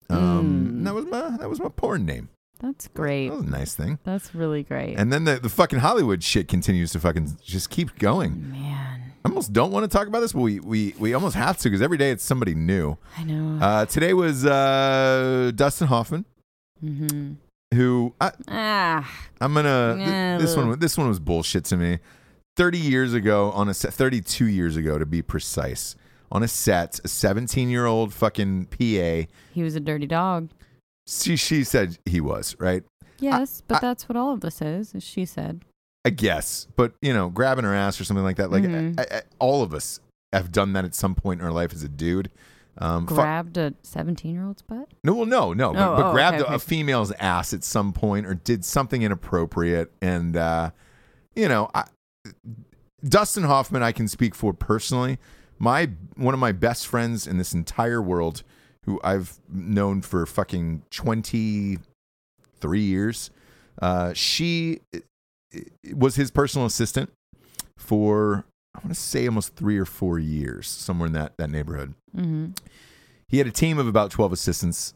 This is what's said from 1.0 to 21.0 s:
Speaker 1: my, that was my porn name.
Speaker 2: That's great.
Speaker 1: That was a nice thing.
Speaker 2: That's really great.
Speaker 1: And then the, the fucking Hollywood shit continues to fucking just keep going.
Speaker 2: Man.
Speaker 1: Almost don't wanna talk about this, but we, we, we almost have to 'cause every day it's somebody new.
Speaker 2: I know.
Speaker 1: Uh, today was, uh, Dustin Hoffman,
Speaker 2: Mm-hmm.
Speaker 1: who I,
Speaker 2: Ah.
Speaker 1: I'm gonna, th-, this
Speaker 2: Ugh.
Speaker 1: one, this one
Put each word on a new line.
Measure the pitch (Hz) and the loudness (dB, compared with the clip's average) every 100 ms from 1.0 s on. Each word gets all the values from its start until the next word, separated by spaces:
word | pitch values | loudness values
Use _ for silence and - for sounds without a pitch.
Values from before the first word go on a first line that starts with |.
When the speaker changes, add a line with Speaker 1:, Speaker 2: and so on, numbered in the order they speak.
| 311 | -4
Speaker 1:
my, | 240 320 233 | -4 -4 -6
that | - | -6
was | 285 | -6
my | - | -6
porn | - - 180 87 | -4 -2 0 -2
name. | 64 - _ _ _ | -4 -10 _ _ _
Speaker 2:
That's | 247 277 - | -8 -8 -10
great. | - 151 139 135 | -4 -2 0 -2
Speaker 1:
That | 302 | -4
was | 143 | -4
a | |
nice | 135 139 - | -4 -4 -4
thing. | 151 147 | -4 -4
Speaker 2:
That's | - 190 - 170 | -4 -6 -6 -6
really | 165 151 | -2 -2
great. | 143 135 131 - | -4 -6 -4 0
Speaker 1:
And | 107 | 2
then | 143 160 | 4 2
the, | 131 | 2
the | 120 | 0
fucking | - 170 135 | 4 4 4
Hollywood | 131 233 135 95 | 4 4 4 2
shit | - 110 85 | 2 0 2
continues | 90 85 92 85 | 2 2 2 2
to | 87 | 0
fucking | 85 80 76 73 - | 0 2 -2 -4 -6
just | 92 - | -6 -4
keep | - 165 - | -4 -4 0
going. | 101 160 135 143 143 | 2 2 0 -4 -8
Speaker 2:
Man. | 135 143 139 135 127 - - - | -8 -6 -6 -8 -10 -12 -4 -2
Speaker 1:
Almost | 381 - | -2 0
don't | 104 160 | 2 2
wanna | 196 214 | 2 0
talk | 196 208 | 0 0
about | 226 | 0
this, | 233 | 0
but | 127 | 0
we, | 120 101 | 0 0
we, | 80 110 104 - | -2 -2 -2 -2
we | 107 | 0
almost | 127 185 143 | 0 0 0
have | 220 185 | 0 0
to | - | 2
'cause | 101 | 2
every | 139 165 | 2 2
day | 139 | 2
it's | 120 | 0
somebody | - 131 107 80 | -2 0 0 2
new. | 80 95 76 80 - - | 2 2 0 -4 -10 -10
Speaker 2:
I | |
know. | 160 156 156 156 151 | -6 -4 -2 0 2
Speaker 1:
Uh, | 107 110 | 4 2
today | - 165 | 2 4
was, | 185 170 139 139 | 4 4 4 4
uh, | 139 139 135 135 135 135 131 131 127 123 113 | 4 4 4 4 4 4 4 4 2 2 2
Dustin | 139 - 156 | 2 2 2
Hoffman, | 120 113 156 202 _ _ _ _ _ | 2 0 -4 -8 _ _ _ _ _
Speaker 2:
Mm-hmm. | 156 143 151 147 143 147 _ _ _ 120 | -8 -4 -2 -4 -6 -10 _ _ _ 4
Speaker 1:
who | 127 123 120 - | 4 4 0 -2
I, | 185 - - | -4 -4 -8
Speaker 2:
Ah. | - 214 208 180 160 135 - - - | -4 -2 0 2 0 -4 -12 -18 -4
Speaker 1:
I'm | 131 | 0
gonna, | 151 147 131 120 - | 2 4 4 2 2
th-, | - 190 185 175 | 0 0 0 2
this | 160 160 | 2 2
Speaker 2:
Ugh. | 123 | 2
Speaker 1:
one, | 127 | 0
this | 165 | 0
one | - | 0